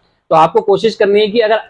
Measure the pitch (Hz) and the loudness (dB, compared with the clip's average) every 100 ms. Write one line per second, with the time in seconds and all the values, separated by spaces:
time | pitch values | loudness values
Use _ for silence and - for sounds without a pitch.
0 | _ _ _ 160 165 226 208 190 214 196 | _ _ _ 0 2 0 0 0 -2 -2
1 | 202 202 214 226 214 214 | 0 0 0 -2 -2 -2